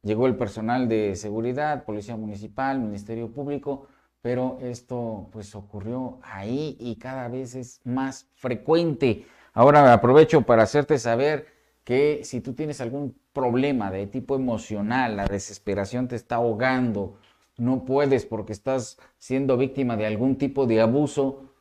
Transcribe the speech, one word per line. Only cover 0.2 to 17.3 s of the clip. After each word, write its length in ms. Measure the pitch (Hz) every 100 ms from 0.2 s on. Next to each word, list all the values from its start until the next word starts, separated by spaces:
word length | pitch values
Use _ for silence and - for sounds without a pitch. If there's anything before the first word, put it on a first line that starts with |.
| 127
el 100 | 123
personal 520 | 117 113 110 123 123
de 260 | 113 104 95
seguridad, 680 | 107 107 117 127 151 143
policía 320 | 147 107 104 117
municipal, 640 | 107 104 104 - 135 135
ministerio 520 | 113 101 101 113 113
público, 560 | 123 143 143 143 135 - _ _ _
pero 360 | 117 123 127 127
esto, 680 | 127 120 _ 123 117 107 -
pues, 220 | 113 101
ocurrió 640 | 107 98 104 101 123 127 -
ahí 540 | - 101 101 131 156 -
y 180 | 120 110
cada 320 | 127 131 120
vez 260 | 123 131
es 260 | 127 123 -
más 440 | - 127 135 131 _
frecuente. 920 | _ - 117 - 165 170 143 131 104 - _ _
Ahora 400 | - 127 147 135
aprovecho 500 | 117 120 139 156 160
para 200 | 117 113
hacerte 360 | 110 147 139 143
saber 480 | 120 117 143 151 120 _ _ _
que 360 | - 123 147 147
si 160 | - 123
tú 120 | 135
tienes 280 | 131 151 147
algún 360 | 117 135 143 - _
problema 580 | - 127 120 139 131 101
de 160 | 95 101
tipo 280 | 131 127 135
emocional, 800 | 127 110 - 107 104 123 127 104
la 100 | 98
desesperación 800 | 98 - 98 - 101 95 120 127
te 100 | 120
está 200 | - 117
ahogando, 800 | 120 107 127 131 123 101 95 - _